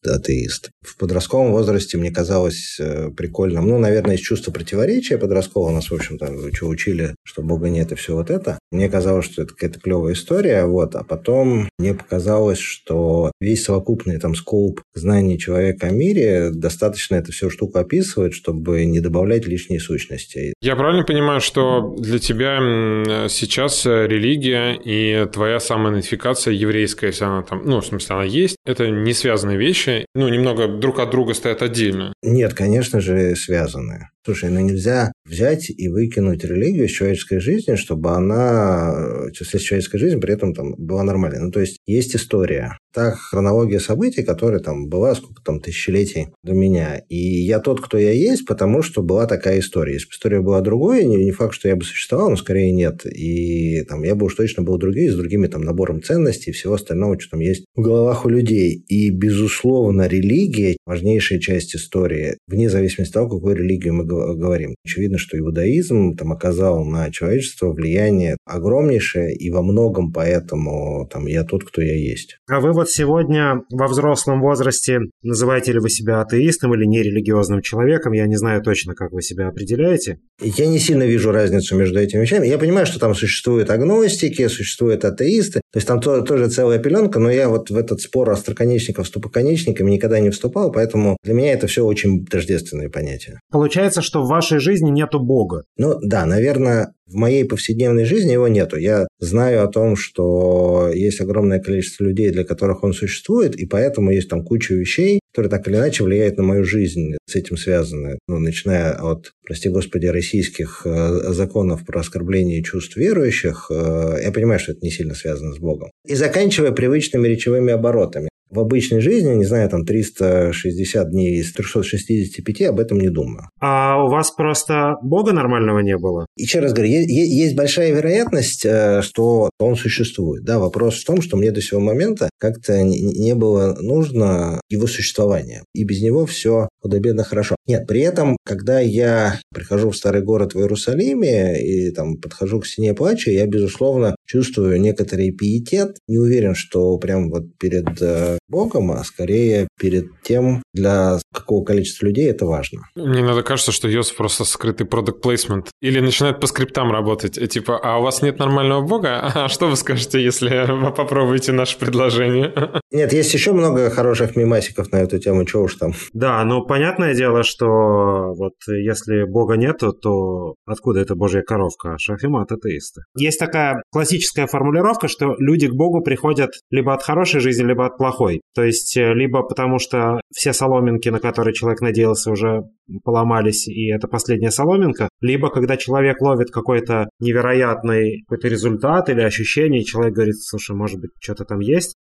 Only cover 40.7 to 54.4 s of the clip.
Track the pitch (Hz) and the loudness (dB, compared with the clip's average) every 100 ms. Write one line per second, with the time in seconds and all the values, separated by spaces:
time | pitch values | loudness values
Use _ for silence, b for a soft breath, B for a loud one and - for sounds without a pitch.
40.7 | - 82 95 98 95 90 - 87 104 95 | -10 -6 -2 0 0 -2 -2 -4 -2 -2
41.7 | - - 110 123 113 - 107 92 87 117 | -4 -2 0 0 -4 -2 0 0 -2 -6
42.7 | - _ - 117 101 - 95 101 110 117 | -12 _ -2 -2 -2 -6 0 2 2 2
43.7 | 101 - 110 247 247 - 82 117 101 - | 0 0 0 0 -2 -4 0 0 0 -4
44.7 | 73 71 87 120 123 - - - 76 - | -8 -4 0 0 0 -6 -12 -6 -6 -6
45.7 | 85 - 95 101 80 73 _ - 95 95 | -8 -2 0 0 -4 -10 _ -2 2 2
46.7 | 90 78 71 _ 85 90 87 90 107 127 | 2 0 -6 _ -4 -2 0 0 0 0
47.7 | 127 123 110 104 113 196 262 - 107 98 | -2 -2 2 4 4 2 0 -2 -2 2
48.7 | 123 160 - 87 95 113 98 95 95 90 | 2 0 -2 0 2 2 0 0 0 0
49.7 | 90 78 69 - - 110 101 95 98 95 | -4 -4 -4 -10 -6 0 0 2 2 2
50.7 | 110 170 254 160 104 98 95 110 - 98 | 2 2 4 4 4 2 0 -4 -2 0
51.7 | 92 85 - - 135 208 101 - 95 92 | 0 -2 -8 -4 0 2 0 0 2 2
52.7 | 92 85 85 - - 82 85 85 85 82 | 2 0 -2 -12 -8 -4 -2 -2 -2 0
53.7 | 80 76 78 78 104 101 - | -2 -4 -4 -2 0 0 0